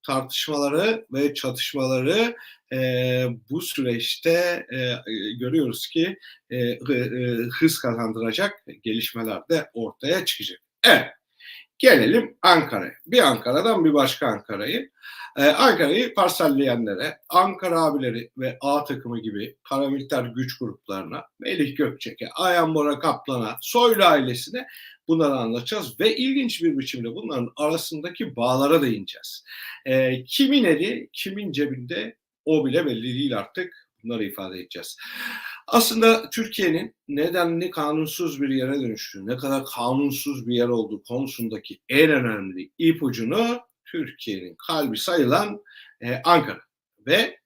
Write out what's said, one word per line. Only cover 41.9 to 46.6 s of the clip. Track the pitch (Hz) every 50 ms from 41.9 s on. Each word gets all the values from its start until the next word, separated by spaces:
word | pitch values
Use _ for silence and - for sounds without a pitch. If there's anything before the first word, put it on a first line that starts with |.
| 127 143 160 156
önemli | 147 131 123 117 110 104 95 95 92 90 87 - _ -
ipucunu | 165 165 160 160 147 131 120 117 113 117 160 214 233 233 240 240 - _ _ _ _
Türkiye'nin | - - 170 151 - - - - 113 101 95 90 90 82 - -
kalbi | - 165 156 147 127 110 110
sayılan, | - - 175 165 139 123 143 185 208 208 - - _ _ - - - - _ _
e, | 117 120 123 120 -
Ankara | 165 175 165 123 107 90 -